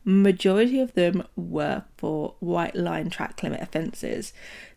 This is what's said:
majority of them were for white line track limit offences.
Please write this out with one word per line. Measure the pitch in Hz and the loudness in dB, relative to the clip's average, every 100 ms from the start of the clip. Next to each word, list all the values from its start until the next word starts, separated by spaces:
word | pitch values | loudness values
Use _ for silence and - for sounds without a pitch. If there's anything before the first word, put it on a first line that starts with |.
majority | - 196 196 185 190 196 240 262 | 2 6 6 4 2 4 4 2
of | 254 - | 0 2
them | 175 180 - - | 2 2 -4 -10
were | 170 156 147 - - - | -6 -4 -2 -4 -8 -8
for | 160 156 151 - | -4 -4 -6 -6
white | 175 175 170 - | -2 -2 -2 -2
line | 175 165 175 | -2 -2 -4
track | - - - | -6 -8 -6
limit | 156 - | -6 -6
offences. | - 156 160 - - - - - - - - | -6 -6 -6 -8 -8 -6 -8 -16 -20 -20 -20